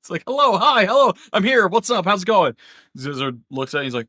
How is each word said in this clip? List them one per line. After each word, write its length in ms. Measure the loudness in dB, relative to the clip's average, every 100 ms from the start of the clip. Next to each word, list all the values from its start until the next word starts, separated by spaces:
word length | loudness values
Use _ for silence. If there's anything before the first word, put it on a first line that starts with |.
It's 80 | -10
like, 140 | -10 -6
Hello, 300 | 0 2 2
hi, 300 | 2 2 2
hello, 260 | 4 2 0 -4
I'm 120 | -2
here, 240 | 2 2 2
what's 220 | 0 -2
up, 160 | -2 0
how's 160 | -2
it 40 | 2
going? 300 | 2 2 -2 -18 -20 _ -14
Zizzard 440 | -10 -6 -6 -6 _
looks 240 | -8 -6
at 80 | -4
it, 20 |
he's 100 | -4
like 140 | -6